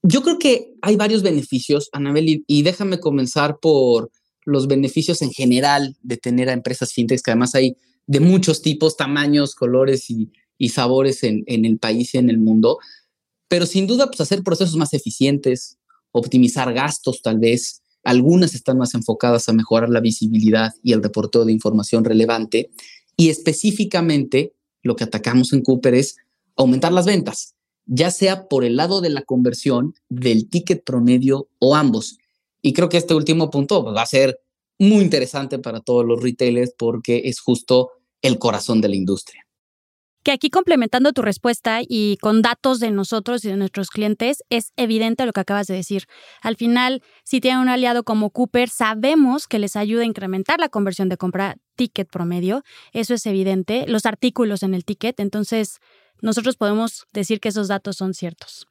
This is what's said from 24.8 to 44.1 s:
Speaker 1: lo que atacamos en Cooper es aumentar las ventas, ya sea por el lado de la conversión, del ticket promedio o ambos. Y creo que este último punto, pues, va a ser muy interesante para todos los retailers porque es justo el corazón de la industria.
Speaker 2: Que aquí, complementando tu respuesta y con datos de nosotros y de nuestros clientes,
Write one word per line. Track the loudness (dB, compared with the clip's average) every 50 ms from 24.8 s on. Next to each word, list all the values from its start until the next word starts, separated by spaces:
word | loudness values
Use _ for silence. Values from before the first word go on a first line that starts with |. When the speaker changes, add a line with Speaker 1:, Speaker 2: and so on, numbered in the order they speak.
Speaker 1:
lo | _ -4 -2
que | -2 -4
atacamos | -6 -6 -6 -4 2 2 2 2 2 0
en | 0
Cooper | 2 2 0 2 2 2 2
es | 2 0 -2 -6 _ _ _ _ _ _ _ _
aumentar | 0 2 2 2 2 2 0 2
las | 2 2
ventas, | 2 0 0 0 -4 -8 -10 -14 -16 _ _ _ _ _ _ _
ya | -6 -2 0 0 0
sea | 0 0 0 0 0 -2 -6
por | -4 -2 0 0
el | 0 0
lado | 0 0 0 -2 -2
de | -2 -2
la | -4 -4
conversión, | -4 -2 0 0 2 0 0 -2 -2 0 0 0 0 -4 -6 _ _
del | _ -10 -2 0 2 2 2 0 0
ticket | -4 -4 -2 -2 -4 -4 _
promedio | -4 -2 2 4 4 4 4 2 2 0 0 -4 _ _ _
o | 2 4 4
ambos. | 4 4 2 0 0 -4 -8 -16 _ _ _ _ _ _ _ _ _
Y | -2 0
creo | 2 2 0
que | 2 2
este | -2 0 2 0
último | 0 2 0 0 0 0 0
punto, | -2 -4 -2 0 0 0 0
pues, | -2 -4
va | -4 -4
a |
ser | 0 2 2 2 2 0 -6 _ _ _ _ _ _ _ _
muy | 4 6 6 6 4
interesante | 4 2 0 -2 -4 -6 -8 -8 -6 -8 -8
para | -8 -10 -12 -10
todos | -4 0 0 0 2
los | 0 0 0 -2
retailers | -4 -2 0 0 0 0 0 -2 -4 -4
porque | _ -4 -4 -4 -4 -4 -2 -2 -2 -2
es | -4 -8 -6
justo | -2 -2 -2 -2 0 2 2 2 2 0 -8 _ _ _ _ _
el | 0 0 0 2
corazón | 0 -2 -2 -2 -4 0 0 0
de | 0
la | 0 -2
industria. | -2 -2 -2 -4 -4 -6 -16 -20 -20 _ _ _ _ _ _ _ _ _ _ _ _ _ _ _ _ _
Speaker 2:
Que | -4
aquí, | -2 -2 -2 0
complementando | 0 0 2 2 2 2 2 0 0 2 2 2 2
tu | 0 -2
respuesta | -2 -4 -2 -2 -2 -2 -2 _ -4 -2 -2
y | -4 -4 -2 -2 0 0 -2
con | -2 0 2 2 4 4
datos | 2 0 _ -2 -2 0 0
de | -2 -2
nosotros | -2 -2 -4 -4 -6 -6 -4 -4 -6 -6 -6
y |
de | -6 -4
nuestros | -4 -4 -4 -4 -6 -8 -6
clientes, | -6 -4 -2 -2